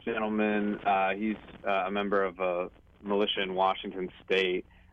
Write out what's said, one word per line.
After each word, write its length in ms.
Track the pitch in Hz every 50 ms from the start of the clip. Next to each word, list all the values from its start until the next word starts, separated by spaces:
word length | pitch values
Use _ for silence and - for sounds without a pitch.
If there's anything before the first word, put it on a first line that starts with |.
| -
gentlemen, 760 | 117 113 113 110 107 107 107 107 107 104 104 104 104 104 - -
uh, 280 | 101 98 95 95 95 98
he's, 220 | 101 110 110 104 - - - - - -
uh, 180 | 101 98 98 90
a 40 | 95
member 320 | 101 101 101 101 101 98 95
of 160 | 92 87 90
a 320 | 92 90 87 87 90 87 - - - - - - 101
militia 400 | 101 101 101 104 101 - 104 98
in 140 | 92 92
Washington 540 | 92 95 95 95 - - 101 90 95 92 90 - - -
State. 400 | - 95 95 95 92 90 92 - - - - - -